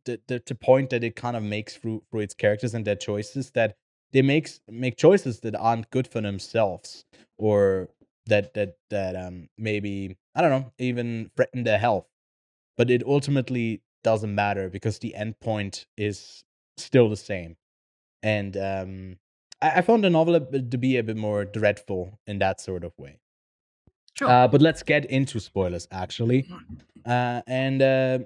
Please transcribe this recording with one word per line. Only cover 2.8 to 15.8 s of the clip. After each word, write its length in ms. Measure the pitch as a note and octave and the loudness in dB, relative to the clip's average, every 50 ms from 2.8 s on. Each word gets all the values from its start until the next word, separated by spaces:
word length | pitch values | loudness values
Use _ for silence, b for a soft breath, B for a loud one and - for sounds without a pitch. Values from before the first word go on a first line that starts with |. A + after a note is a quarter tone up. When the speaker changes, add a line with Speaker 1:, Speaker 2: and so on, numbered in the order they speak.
| G#2 | -2
Speaker 1:
their 100 | G#2 G2+ | -2 -2
choices, 540 | - - - G#2 G#2 G#2+ - - C#3 C3 - | -2 -4 -6 -4 -6 -6 -6 -8 -10 -10 -4
that 240 | _ B2 A#2 - - _ _ _ _ _ _ _ | _ 0 0 0 -2 _ _ _ _ _ _ _
they 100 | - C3+ | 2 4
makes, 380 | C3+ C#3 C#3+ D#3+ - - - - _ | 4 4 2 0 0 -4 -12 -18 _
make 300 | - A2+ A#2 B2+ B2+ - | -18 -10 -6 -6 -6 -2
choices 420 | - - D#3+ G3 G3 - C3+ A2 - | 6 6 6 6 6 2 -4 -6 -6
that 140 | - A2+ G#2+ | -8 -8 -6
aren't 340 | - G2+ A#2 A#2 A2+ A2 - | -2 0 0 0 0 -4 -4
good 160 | - C3 B2+ | -4 -4 -4
for 120 | - - A#2 | -2 -6 -4
themselves 880 | G#2+ G2+ G2 F#2 - - - A2+ A2 G2 F2 - - - - - - _ b b b b _ | -4 -4 -4 -6 -8 -4 0 0 0 0 -2 -8 -14 -18 -20 -20 -20 _ b b b b _
or 520 | - G#2+ G#2+ G#2 G2+ G2+ G2 F#2+ F#2+ F2+ - _ _ _ _ _ _ _ | -2 2 4 4 6 6 4 4 0 -4 -8 _ _ _ _ _ _ _
that, 280 | - G#2+ G#2 G2 - - | 2 2 2 2 -2 -4
that, 220 | A2 G2+ F#2 - _ _ _ | -4 -4 -4 -6 _ _ _
that, 260 | G#2+ G2 F#2+ F#2 F#2 | -6 -4 -4 -4 -6
um, 320 | F#2 F#2 F2+ F2+ F2 E2 - _ | -8 -10 -10 -12 -14 -18 -20 _
maybe, 600 | - A2+ G#2+ G#2+ G#2 G2 G2+ G2 G2 G2 F#2+ F#2+ - _ _ _ | -8 -4 -4 -4 -2 -4 -6 -6 -6 -8 -10 -12 -16 _ _ _
I 60 | C#3 | 0
don't 100 | F3 D#3 | 2 2
know, 200 | C3+ C3 C3+ A#2+ _ | 2 0 -2 -6 _
even 540 | - B2+ B2+ A#2+ A#2+ A#2 A#2 A#2 A2+ A2 - _ | -6 -4 -4 -2 -2 -4 -4 -6 -6 -8 -8 _
threaten 260 | - B2+ - - B2+ A#2 | 0 0 0 0 -2 0
their 140 | A#2 G#2 G2+ | 0 2 2
health. 260 | A2+ A#2+ G#2 F2+ - _ _ _ _ _ _ _ _ _ _ _ _ _ _ | 2 2 0 0 -4 _ _ _ _ _ _ _ _ _ _ _ _ _ _
But 120 | - A#2+ B2 | 0 2 4
it 100 | B2 A#2+ A2 | 4 2 2
ultimately 760 | B2 C#3 C#3+ C#3 C#3 C#3+ C3+ A#2 - B2+ B2 A#2 A2+ A2 - - _ _ _ - | 2 0 0 2 2 0 0 0 -2 -4 -4 -2 -4 -4 -8 -12 _ _ _ 0
doesn't 320 | A2+ A2+ G#2 A2 G#2 G2+ | 2 2 2 0 -2 -2
matter 340 | G2+ G2+ G2+ G2+ G2 F#2+ F#2 | 0 0 0 0 -2 -4 -6
because 300 | F2+ F#2+ - A2+ G#2 - | -8 -4 -4 -4 -4 -4
the 160 | - A2 - | -8 -10 -8
end 240 | G#2 G#2 A2 A2 - | -8 -8 -8 -10 -8
point 460 | - A#2 A2 G#2+ G2+ G2 - - | -6 -4 -4 -4 -4 -6 -8 -12